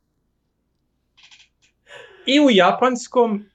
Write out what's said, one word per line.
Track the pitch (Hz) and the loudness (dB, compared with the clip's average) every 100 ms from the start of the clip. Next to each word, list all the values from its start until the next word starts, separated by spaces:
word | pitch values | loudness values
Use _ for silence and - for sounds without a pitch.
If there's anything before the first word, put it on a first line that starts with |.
| _ _ _ _ _ _ _ _ _ _ _ _ _ _ _ _ _ _ _ - - - - | _ _ _ _ _ _ _ _ _ _ _ _ _ _ _ _ _ _ _ -20 -20 -12 -2
i | 285 | 2
u | 285 | 2
japanskom | 196 175 202 254 240 - 254 233 202 208 | 4 2 0 -4 -4 -6 -4 -2 -4 -12